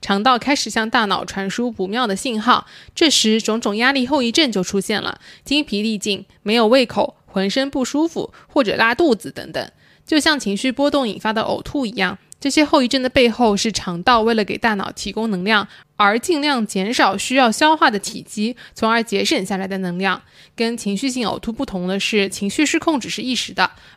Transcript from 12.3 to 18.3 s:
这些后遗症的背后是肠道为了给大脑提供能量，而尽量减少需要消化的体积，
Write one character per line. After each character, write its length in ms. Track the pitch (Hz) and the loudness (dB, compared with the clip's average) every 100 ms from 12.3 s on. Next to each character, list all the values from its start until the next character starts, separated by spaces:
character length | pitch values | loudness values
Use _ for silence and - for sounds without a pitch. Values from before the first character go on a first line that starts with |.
| - | -8
这 100 | 277 | 0
些 140 | 311 | 2
后 200 | 294 302 | 4 4
遗 40 | 247 | 2
症 140 | 269 | 0
的 80 | 254 | 2
背 200 | 277 240 | 4 4
后 280 | 220 226 202 | 4 2 2
是 140 | 226 | -2
肠 300 | - 185 170 | -4 -6 -2
道 180 | 214 233 | 2 4
为 120 | 220 226 | 4 0
了 80 | |
给 140 | 196 - | -2 -2
大 180 | 233 202 | -2 -2
脑 160 | - | -6
提 200 | - 202 | -8 -8
供 180 | 214 226 | -4 -4
能 120 | 185 | -2
量， 240 | 196 214 - - _ - | 0 0 0 -10 _ 0
而 240 | 202 233 | 2 2
尽 200 | - 302 | 0 0
量 260 | 294 254 208 | 0 0 -2
减 280 | 190 202 | -2 0
少 240 | 262 233 196 | 2 2 2
需 160 | - 269 | 0 2
要 160 | 233 | 4
消 240 | - 311 311 | 4 2 4
化 140 | 311 | 2
的 80 | 202 | 0
体 240 | - - | -6 -12
积， 340 | - | -10